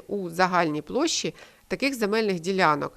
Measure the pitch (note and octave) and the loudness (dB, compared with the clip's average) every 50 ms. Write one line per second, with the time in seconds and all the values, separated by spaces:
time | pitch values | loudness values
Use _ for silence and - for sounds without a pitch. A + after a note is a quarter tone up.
0 | - - - G#3 F#3 E3+ E3 E3+ F#3 F3+ F3+ F3 E3+ D#3+ D3 D3+ D3 - F#3 A#3 | -4 -6 -6 -6 -6 -6 0 0 2 2 4 2 2 2 0 -4 -6 -4 -2 0
1 | D#4 D#4+ - - - F3 - - - - - _ _ _ F#3+ - B3 C#4 C4+ A#3+ | 0 0 0 -2 -4 -6 -6 -8 -14 -20 -20 _ _ _ -6 -2 -2 -2 -2 -2
2 | A3 G3 G#3 A3+ A3+ G#3 F#3+ F3 D#3 F3+ G3 F#3 F#3 D#3 D3+ C#3+ C#3+ D3 - | -2 0 0 0 0 0 -2 -2 -4 -2 0 2 4 4 4 2 0 -6 -8